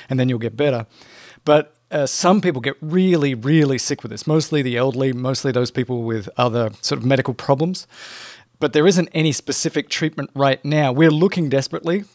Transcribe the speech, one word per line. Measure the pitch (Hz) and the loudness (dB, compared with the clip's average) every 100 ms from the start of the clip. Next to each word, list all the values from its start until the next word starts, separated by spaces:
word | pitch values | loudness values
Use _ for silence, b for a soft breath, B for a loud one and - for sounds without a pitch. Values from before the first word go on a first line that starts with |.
| B | B
and | 135 | -2
then | 127 | 0
you'll | 123 | -2
get | 113 110 | -4 -2
better. | 147 123 113 B B B B B - | 0 0 -4 B B B B B 4
But, | 147 151 _ - | 4 2 _ -6
uh, | 151 139 | -2 -2
some | - 180 202 | 0 2 4
people | 180 135 | 2 -2
get | 120 139 | -4 -6
really, | 156 180 185 175 143 | -2 0 4 4 2
really | 123 120 160 147 113 | 0 2 4 4 2
sick | - 143 | -2 -6
with | 113 | -8
this, | 110 - | -8 0
mostly | 156 151 151 | 0 0 -2
the | 127 120 | 0 0
elderly, | 131 127 135 | 0 0 -2
mostly | 123 127 131 139 | -2 -4 -2 -2
those | 123 123 | 0 -2
people | - 123 123 | -2 -4 -4
with | 113 113 95 - | -4 -6 -6 -2
other | 123 117 113 107 | 0 0 -2 -4
sort | - 139 | -6 -2
of | 120 | 0
medical | 135 131 | 0 0
problems. | 120 - 139 160 185 - B B B B B B - | -2 0 0 0 -4 -12 B B B B B B -4
But | 147 | -2
there | 151 165 | 2 4
isn't | 180 170 | 4 0
any | 160 156 | 0 0
specific | 135 - 139 165 156 143 | -2 -4 -4 -2 -4 -4
treatment | - 156 151 139 139 | -4 -4 -4 -8 0
right | 139 135 143 | 0 0 0
now. | 151 143 | 0 2
We're | 127 165 | 4 4
looking | 151 190 185 151 | 4 2 0 0
desperately | 135 131 165 165 185 202 | 0 -2 -6 -4 -4 -4